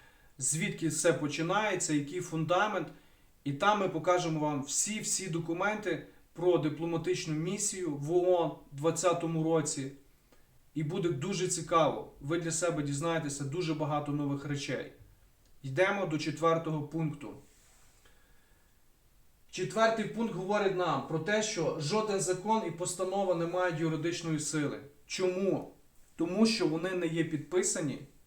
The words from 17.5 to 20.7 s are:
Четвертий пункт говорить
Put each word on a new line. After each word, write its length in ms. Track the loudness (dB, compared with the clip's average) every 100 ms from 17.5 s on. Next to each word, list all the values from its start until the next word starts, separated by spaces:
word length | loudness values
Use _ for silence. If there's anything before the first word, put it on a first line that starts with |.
| -20 -20 -20 -20 -20 -20 -20 _ -20 _ _ _ _ _ _ _ _ -20 _ -14
Четвертий 540 | -6 -4 4 4 4 -2
пункт 280 | -2 -4
говорить 440 | -4 0 2 2